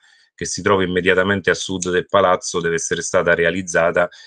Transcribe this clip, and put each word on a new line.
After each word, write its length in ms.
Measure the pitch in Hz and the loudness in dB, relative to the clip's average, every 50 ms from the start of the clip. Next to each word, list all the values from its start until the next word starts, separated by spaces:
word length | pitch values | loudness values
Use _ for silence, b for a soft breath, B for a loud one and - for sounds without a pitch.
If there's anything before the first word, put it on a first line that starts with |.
| b b b b b b b - | b b b b b b b -10
che 60 | 87 | -8
si 160 | - - - | -8 -8 -4
trova 220 | 90 101 101 95 92 | 0 2 2 2 2
immediatamente 640 | 87 90 90 85 95 92 92 92 98 101 98 85 90 | 0 -2 0 2 4 4 4 2 2 0 0 0 0
a 40 | 87 | -2
sud 360 | - - - 95 92 90 90 | -2 -2 -6 -6 -4 -4 -2
del 160 | 90 90 85 - | -2 -2 -2 2
palazzo 540 | - 101 95 90 90 92 - - - 90 | 2 2 4 4 2 0 -2 -4 -4 -2
deve 140 | 85 85 85 | -2 -2 -2
essere 260 | 82 - - 87 85 | -2 -4 -4 -6 -6
stata 340 | 82 - - 92 85 87 87 | -6 -2 -2 0 2 2 2
realizzata 760 | 82 85 85 82 95 92 87 85 87 - 87 80 87 87 - B B B | 2 2 0 0 -2 -8 -2 0 0 0 2 2 0 -2 -2 B B B